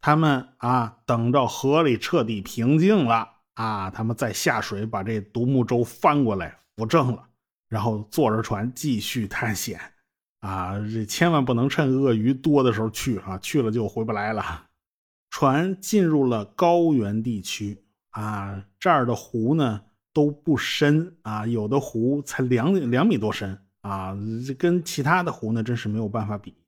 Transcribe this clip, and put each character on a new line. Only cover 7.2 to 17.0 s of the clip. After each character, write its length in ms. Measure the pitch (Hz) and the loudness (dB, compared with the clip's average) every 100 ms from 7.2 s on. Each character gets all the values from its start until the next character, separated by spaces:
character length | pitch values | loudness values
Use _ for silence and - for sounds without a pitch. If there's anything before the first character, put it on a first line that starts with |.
| - _ _ _ _ | -10 _ _ _ _
然 140 | 110 | -4
后 260 | 110 110 104 | -2 -4 -4
坐 240 | - 135 | 0 2
着 60 | 110 | 2
船 320 | 110 98 113 | -2 -4 -6
继 240 | 123 151 117 | -6 -4 -2
续 300 | - 127 101 | -4 -6 -6
探 260 | - 117 | -4 -4
险 240 | 101 - 87 - _ _ _ _ _ | -4 -6 -10 -14 _ _ _ _ _
啊。 380 | 98 95 90 101 | -8 -6 -6 -6
这 260 | 107 110 | -6 -6
千 260 | 107 - 170 | -6 0 2
万 140 | 160 | 2
不 80 | 127 | 2
能 160 | 117 135 | 2 0
趁 240 | - 143 | 0 0
鳄 220 | 131 135 | 2 4
鱼 180 | 113 110 | 4 2
多 300 | 135 160 143 | 2 4 4
的 100 | 127 | 4
时 80 | 104 | 2
候 80 | 110 | -2
去 300 | - - 104 | -4 -4 -4
啊， 180 | - 92 | -6 -10
去 240 | - 151 | -2 0
了 100 | 117 | 0
就 160 | 113 107 | 0 -2
回 160 | - | -4
不 100 | 110 | -4
来 200 | 107 104 | -4 -2
了。 320 | 110 95 80 _ _ _ _ _ _ _ | -4 -6 -8 _ _ _ _ _ _ _
船 500 | - 139 135 180 190 | 0 2 2 0 -4
进 240 | - 214 | 0 4
入 240 | 175 156 131 | 4 4 4
了 200 | 117 101 | 2 -4
高 480 | - 175 175 170 | 0 4 6 4
原 280 | 143 | 4